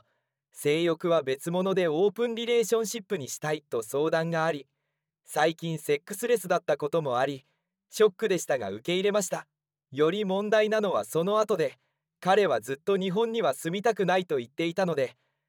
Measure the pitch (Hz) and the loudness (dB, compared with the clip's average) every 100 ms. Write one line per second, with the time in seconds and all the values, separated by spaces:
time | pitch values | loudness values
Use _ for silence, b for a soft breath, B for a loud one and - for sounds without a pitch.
0 | _ _ _ _ _ - 147 156 170 156 | _ _ _ _ _ -4 0 2 2 0
1 | 175 165 135 131 170 180 190 190 175 151 | 0 0 0 -4 -2 -2 0 0 0 2
2 | 202 208 240 226 233 233 214 226 220 233 | 0 0 -4 -2 0 0 2 0 -2 -6
3 | 185 190 123 - 151 156 - 120 110 139 | -6 -6 -6 -8 -4 -4 -4 -6 -4 -2
4 | 160 165 165 165 160 147 - _ _ _ | 0 0 0 0 -2 -4 -10 _ _ _
5 | _ _ - 151 160 160 170 160 - 143 | _ _ -8 0 0 0 -6 -6 -2 -2
6 | - 202 240 226 180 175 - 147 147 165 | -2 -6 0 0 0 -2 0 -2 0 -2
7 | 143 123 139 135 _ _ _ _ _ - | 0 0 0 -4 _ _ _ _ _ 2
8 | 214 - - 175 - 135 101 104 160 185 | 2 4 -2 -2 0 -2 -2 -6 -2 0
9 | 202 208 196 160 - _ _ _ _ 131 | 2 0 -2 -6 -10 _ _ _ _ 0
10 | 156 202 196 190 208 214 214 220 202 120 | 0 2 -2 0 2 4 4 2 2 0
11 | 101 - 180 214 214 196 139 - _ _ | 0 -2 0 2 2 0 0 -4 _ _
12 | _ _ 180 208 185 117 131 135 - 196 | _ _ 2 4 4 2 -2 -6 -2 0
13 | 190 190 233 226 160 131 165 196 233 214 | 0 0 -2 0 0 0 -4 -2 0 0
14 | 180 190 185 139 120 - 170 170 185 147 | 2 0 0 -4 -4 -4 -4 -2 -2 0
15 | 123 - _ _ | -2 -6 _ _